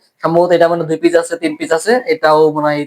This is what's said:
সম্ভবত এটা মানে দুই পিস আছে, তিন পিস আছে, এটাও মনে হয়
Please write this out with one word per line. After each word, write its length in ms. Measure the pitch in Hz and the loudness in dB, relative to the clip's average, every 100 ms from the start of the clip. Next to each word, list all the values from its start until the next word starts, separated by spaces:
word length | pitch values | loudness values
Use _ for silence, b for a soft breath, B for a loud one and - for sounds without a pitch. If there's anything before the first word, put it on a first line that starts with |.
| _ _ | _ _
সম্ভবত 300 | 160 170 175 | -2 2 2
এটা 160 | 170 170 | 4 2
মানে 160 | 170 | 0
দুই 140 | 156 160 | -4 -2
পিস 180 | 170 170 | 0 0
আছে, 220 | 170 170 | -2 -4
তিন 180 | 160 151 | -6 -6
পিস 160 | 160 | -4
আছে, 300 | 165 190 254 202 | -2 0 -2 -2
এটাও 460 | 156 156 156 156 | -2 2 2 2
মনে 140 | 151 151 | 0 -2
হয় 200 | 147 | -4